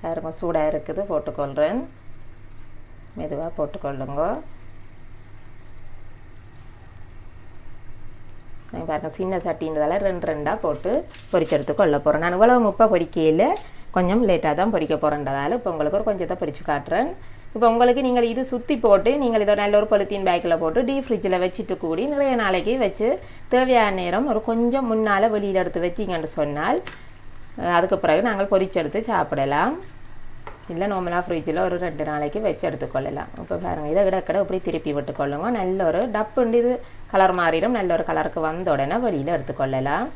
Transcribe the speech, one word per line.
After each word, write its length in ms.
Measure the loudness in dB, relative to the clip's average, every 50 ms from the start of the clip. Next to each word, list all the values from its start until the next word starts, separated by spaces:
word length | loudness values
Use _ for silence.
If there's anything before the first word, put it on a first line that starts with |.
| -4
பாருங்க, 300 | -4 -6 -4 -6 -8 -8 -4
சூடா 220 | -4 0 0 2 2 2
இருக்குது, 320 | 0 -2 -4 -4 -6 -6 -4 -2
போட்டுக்கொள்றேன். 680 | -2 -2 -2 -4 -4 -4 -4 -4 0 0 0 2 2 -2 -4 -6 -12 -18 -14 -14 -12 -12 -12 -14 -14 -14 -16 -16 -14 -14 -14 -14 -12 -14 -14 -14 -16 -18 -18 -16 -12 -10
மெதுவா 300 | -8 -6 -6 -6 -6 -6 -4 -4
போட்டுக்கொள்ளுங்க. 640 | -4 -4 -4 -6 -6 -6 -6 -6 -6 -6 -2 0 0 0 0 -4 -8 -12 -14 -14 -14 -16 -14 -14 -16 -16 -16 -16 -16 -16 -16 -16 -16 -16 -16 -16 -16 -16 -16 -16 -14 -14 -14 -12 -12 -10 -10 -10 -12 -12 -14 -16 -16 -16 -18 -18 -18 -18 -18 -18 -18 -18 -18 -18 -18 -18 -16 -16 -16 -16 -16 -16 -16 -16 -16 -16 -16 -16 -16 -14 -12 -12 -12 -12 -10 -10 -10 -10 -10 -12 -12 -12 -14 -14 -14 -14 -12 -12 -14 -12 -12 -12 -10
நான் 160 | -10 -6 -4
பாருங்க, 220 | -4 -4 -4 -6 -6 -4
சின்ன 160 | -4 -2 -2 -2 -2
சட்டின்றதால 540 | -2 -4 -2 -4 -4 0 0 2 2 2 2 2 0
ரெண்டு 180 | 0 0 -2 -2
ரெண்டா 220 | -2 -2 0 -2 -2 0 0
போட்டு 260 | -2 -2 0 -2 0 0 0 -2 -4 -12 -16 -12 0
பொரிச்செடுத்து 440 | 2 2 2 4 2 0 2 0 2 4
கொள்ள 180 | 4 4 4 4 4
போறேன். 180 | 4 2 4 2
நான் 120 | 2 4
இவ்வளவு 300 | 6 6 8 8 6 6
முப்பை 180 | 4 4 4 4 6 6
பொரிக்கையில 520 | 4 2 2 0 2 4 4 6 6 6 4 4 0 -4 -12 -14 -14 -12 -2 0
கொஞ்சம் 260 | 2 2 4 4 4 4 4
லேட்டா 220 | 4 4 4 2 2 2
தான் 140 | 2 2 2
பொரிக்க 200 | 2 2 2 0 2 2
போறேன்றதால 520 | 2 2 2 -2 -2 -2 0 0 0 0 0
இப்ப 120 | 0 -2 -2
உங்களுக்கு 260 | 0 0 2 2 2
ஒரு 80 | 2 0
கொஞ்சத்தை 280 | 0 0 0 -2 -2 -2
பொரிச்சு 220 | -2 -4 -4 -6 -2 -2
காட்டுறேன். 400 | -2 -2 -2 0 0 0 0 0 -2 -8 -12 -14 -14 -14 -14 -10 -2
இப்ப 100 | 4 4 4 6
உங்களுக்கு 280 | 6 6 6 6 4 2
நீங்கள் 220 | 2 2 4 2 2
இது 120 | 2 -2 -2 -2
சுத்தி 240 | -4 -6 -2 -2 -2 2 6
போட்டு 260 | 6 6 6 6 4 2 2 2
நீங்கள் 200 | 2 2 2 4
இதை 100 | 4 2 2
நல்ல 140 | 2 4 4 4
ஒரு 60 | 4 6 4
பாலித்தீன் 340 | 2 2 2 -2 -2 0 2
பேக்கில் 320 | 2 2 2 2 0 2 2
போட்டு 180 | 0 2 2 0 2
டீப் 180 | 0 -2 0
ஃப்ரிட்ஜில் 360 | 0 -2 0 2 0 2 2 2
வச்சுட்டு 300 | 0 -2 -4 -6 -6 -6 -4 -2
கூடி 180 | -2 -2 -2 -2 -2 0
நிறைய 180 | 0 2 2 2 2 2
நாளைக்கு 300 | 2 0 0 2 0 0 2 0
வச்சு 260 | 0 0 0 0 0 0 -2 -4 -12 -16 -14 -6 2 4
தேவையான 420 | 4 4 6 6 6 6 4 2 0
நேரம் 280 | -2 0 0 0 2 2 0
ஒரு 80 | 0 0 0
கொஞ்சம் 380 | 0 2 2 2 2 2 0 2
முன்னால 400 | 2 2 2 2 2 4 4 4 2
வெளியில 280 | 2 0 2 2 2 0
எடுத்து 180 | 0 0 -2 -2
வச்சீங்கன்னு 440 | -2 -2 -2 -4 -2 -2 -4 -4 -4 -2 -2
சொன்னால், 420 | -2 -2 -2 -2 0 0 0 0 -2 -6 -12 -14 -16 -18 -18 -16 -16 -14 -14 -12 -14 -12 -10 -4 -2
அஹ், 120 | 2 4 4
அதுக்கு 200 | 4 4 2 2 4
பிறகு 240 | 4 4 4 4 2
நாங்கள் 220 | 2 2 0 4 4
பொரிச்செடுத்து 500 | 2 2 2 0 0 -2 0 -2 -2 -2 0 0
சாப்பிடலாம். 640 | 0 0 0 0 0 0 2 2 2 2 2 0 -4 -8 -12 -14 -14 -14 -12 -12 -10 -10 -10 -10 -10 -12 -12 -14 -14 -12 -10 -4
இல்ல 140 | -2 -2 -2 0
நார்மலா 280 | -2 -2 0 -2 -2 -2
ஃப்ரிட்ஜில் 380 | 0 -2 -2 -2 -2 0 0 0
ஒரு 100 | 0 0 0 -2
ரெண்டு 180 | -4 -2 -4 -4 -2
நாளைக்கு 280 | -2 -2 -2 -2 -2 0 0
வச்சு 180 | 0 -2 0 -2 -4
எடுத்துக்கொள்ளலாம். 640 | -2 -2 -6 -4 -2 -2 -2 -2 -4 -6 -8 -8 -10 -12 -8
இப்ப 160 | -6 -6 -4 -4
பாருங்க, 240 | -4 -4 -4 -2 0 2
இதை 100 | 4 4 4
இடக்கடை 300 | 2 0 0 0 0 0 0
இப்படி 160 | 0 -2 -4 -2 -2
திருப்பி 220 | -4 -2 -2 -2 -2
விட்டுக்கொள்ளுங்க. 520 | -2 -2 -4 -4 -4 -2 -2 -2 -2 -2 -2 0 0
நல்ல 180 | 0 0 0 2 2 2
ஒரு 100 | 2 2 0 0 0
டப்புண்டு 420 | -2 -2 -2 0 0 0 4 4 4 4
இது 100 | 4 2 0 -4 -10 -14 -16 -14 0 4
கலர் 220 | 6 6 6 6 4
மாறிடும். 380 | 4 4 4 4 2 2 2 0
நல்ல 120 | 2 2 0
ஒரு 80 | 0 0 0
கலருக்கு 320 | 0 0 0 -2 -2 -2 -2 -2
வந்த 200 | -2 -2 0 0 2
உடனே 220 | 2 2 0 0 0 0
வெளியில 300 | 0 0 0 0 0 -2
எடுத்துக்கொள்ளலாம். 720 | -2 -2 -4 -4 -2 -2 0 0 0 0 0 0 0 -2 -4 -6